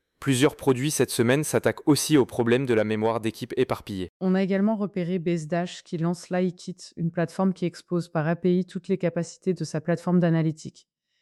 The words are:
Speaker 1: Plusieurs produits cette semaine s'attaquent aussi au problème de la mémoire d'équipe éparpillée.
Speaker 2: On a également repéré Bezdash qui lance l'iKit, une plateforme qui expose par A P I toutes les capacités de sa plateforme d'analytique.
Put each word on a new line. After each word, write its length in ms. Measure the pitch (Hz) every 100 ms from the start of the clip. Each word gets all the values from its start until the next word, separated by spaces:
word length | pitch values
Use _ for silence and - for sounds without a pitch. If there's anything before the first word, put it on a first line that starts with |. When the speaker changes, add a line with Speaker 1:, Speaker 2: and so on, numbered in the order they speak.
| _ _
Speaker 1:
Plusieurs 340 | 139 123 143
produits 380 | - 139 123 147
cette 180 | - 123
semaine 320 | - 120 139
s'attaquent 460 | 147 117 117 - -
aussi 280 | 139 - 151
au 80 |
problème 420 | 113 - 117 120 135
de 80 |
la 100 | 110
mémoire 360 | 107 107 110 113
d'équipe 340 | 110 - 123 -
éparpillée. 540 | 127 120 - 95 85 -
Speaker 2:
On 160 | 190 190
a 80 |
également 320 | 190 196 208 214
repéré 420 | 208 185 170 185
Bezdash 640 | 165 170 151 170 180 -
qui 160 | - 165
lance 320 | 170 175 -
l'iKit, 640 | 180 185 180 - 175 - -
une 140 | 165
plateforme 420 | 175 160 - 190
qui 140 | 180 175
expose 420 | - - 175 165
par 200 | 165 151
A 80 | 170
P 220 | 180 180
I 60 |
toutes 220 | 180 185 -
les 120 | 185
capacités 560 | 175 170 170 - 190
de 100 | 170
sa 160 | 156 156
plateforme 400 | 165 165 180 180
d'analytique. 680 | 170 165 160 156 175 - _ _ _ _